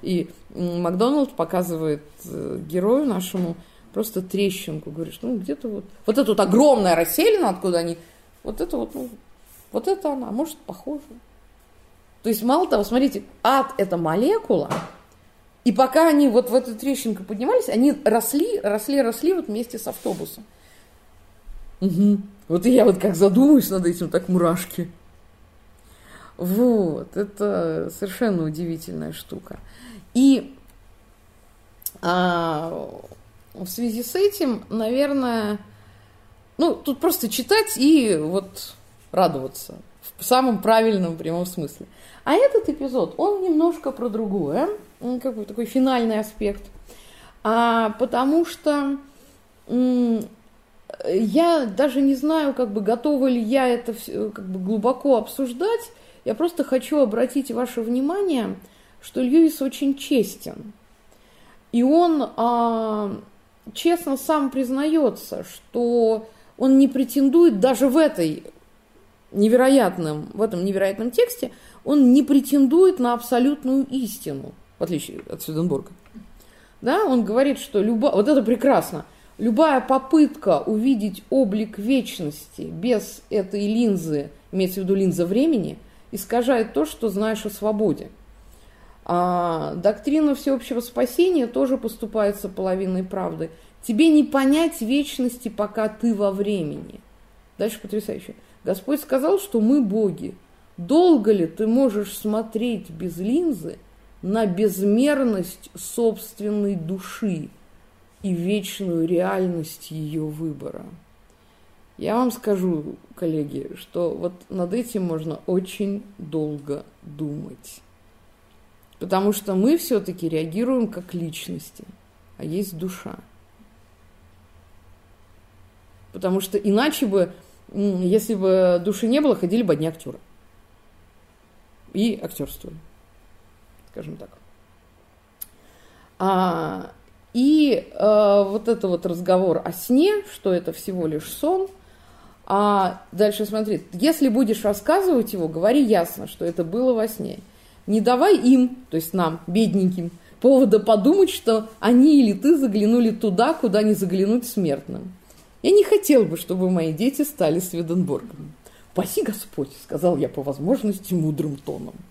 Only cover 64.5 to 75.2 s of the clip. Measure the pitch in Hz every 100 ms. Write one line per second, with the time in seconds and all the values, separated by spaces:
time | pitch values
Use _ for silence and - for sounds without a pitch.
64.5 | 262 254 262 302 320 269 - - - 180
65.5 | - _ - 240 240 226 220 220 - -
66.5 | - 262 269 269 269 269 - 277 302 339
67.5 | 208 254 269 269 262 311 - 165 151 -
68.5 | - _ _ _ _ _ _ _ - 214
69.5 | 247 262 277 202 180 160 151 - - 214
70.5 | 180 190 190 190 202 226 240 480 - 254
71.5 | - - - - 294 254 262 269 277 269
72.5 | 285 269 320 370 359 247 240 233 247 247
73.5 | 294 254 269 269 262 233 - - 139 139
74.5 | - - _ 175 165 - -